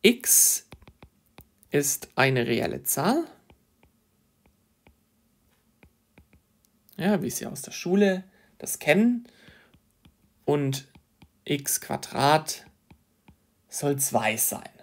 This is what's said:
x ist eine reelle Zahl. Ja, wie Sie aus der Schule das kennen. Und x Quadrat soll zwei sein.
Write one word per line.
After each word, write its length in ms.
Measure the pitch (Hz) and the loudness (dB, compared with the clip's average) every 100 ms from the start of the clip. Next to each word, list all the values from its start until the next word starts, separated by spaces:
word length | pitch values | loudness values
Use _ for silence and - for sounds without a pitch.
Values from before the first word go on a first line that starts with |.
x 640 | 214 240 - - - - _ - - _ - _ _ - - _ _ | 6 4 2 4 4 0 _ -20 -20 _ -20 _ _ -20 -20 _ _
ist 400 | 147 139 - - - | -2 0 -4 -6 0
eine 320 | 131 131 120 | 2 2 0
reelle 340 | 120 - 62 | -2 -2 -6
Zahl. 420 | - - 165 294 330 - _ _ _ _ _ _ _ _ _ _ _ _ _ _ _ _ _ _ _ _ _ _ _ _ - _ _ - _ _ _ _ _ _ _ - | -4 -2 0 0 -2 -12 _ _ _ _ _ _ _ _ _ _ _ _ _ _ _ _ _ _ _ _ _ _ _ _ -20 _ _ -20 _ _ _ _ _ _ _ -6
Ja, 240 | 180 196 | -2 0
wie 80 | 120 | -2
Sie 160 | - - | -8 -10
aus 160 | 139 | -12
der 100 | - | -14
Schule 520 | - 175 196 202 185 - _ _ _ | -10 -2 2 2 2 -6 _ _ _
das 220 | - - | -12 -4
kennen. 480 | - 170 233 240 - _ - - _ _ _ _ - _ _ _ - | 2 4 4 2 -6 _ -20 -20 _ _ _ _ -20 _ _ _ -2
Und 420 | 147 139 135 - - _ _ _ _ | 0 0 -4 -10 -20 _ _ _ _
x 360 | - 143 139 - | -6 -4 -2 -6
Quadrat 840 | - - - - 139 156 156 - - _ _ - _ _ _ _ _ _ _ | -4 -8 -6 0 4 4 0 -12 -14 _ _ -20 _ _ _ _ _ _ _
soll 280 | - 143 139 | -4 -2 0
zwei 380 | - 117 110 110 | 0 0 0 0
sein. 340 | - - - - | -4 -4 -12 -20